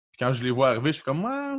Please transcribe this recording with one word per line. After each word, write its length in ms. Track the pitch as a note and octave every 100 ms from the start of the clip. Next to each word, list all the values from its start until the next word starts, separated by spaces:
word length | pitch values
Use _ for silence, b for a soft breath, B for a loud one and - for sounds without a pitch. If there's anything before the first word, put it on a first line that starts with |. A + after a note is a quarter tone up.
| _ -
quand 140 | B2
je 100 | B2
les 80 | B2
vois 180 | A#2+ C3
arriver, 200 | A2+ C3+
je 40 |
suis 100 | D3+
comme, « 200 | - D3 A3
Ouais, 320 | C4+ C#4+